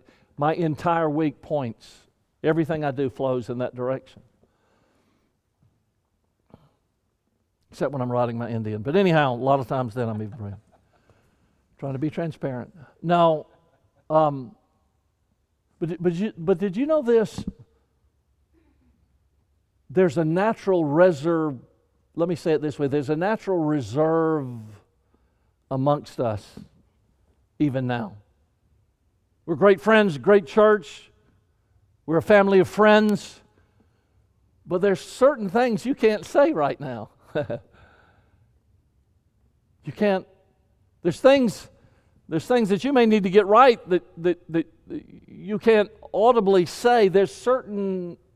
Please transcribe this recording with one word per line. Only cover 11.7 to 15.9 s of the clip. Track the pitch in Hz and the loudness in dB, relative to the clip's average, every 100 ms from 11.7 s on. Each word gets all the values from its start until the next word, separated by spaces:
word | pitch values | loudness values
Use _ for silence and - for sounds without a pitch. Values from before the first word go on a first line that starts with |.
| _ | _
Trying | 139 | -10
to | 135 | -6
be | 151 | -6
transparent. | 190 165 - 135 123 - 165 - _ | -6 -8 -8 -10 -10 -12 -20 -20 _
Now, | 165 175 165 151 - _ _ _ _ _ - | -2 2 4 2 -6 _ _ _ _ _ 0
um, | 156 151 139 117 - _ _ _ _ _ _ _ _ _ _ _ - | 2 2 0 -10 -20 _ _ _ _ _ _ _ _ _ _ _ -10
but, | 165 | -8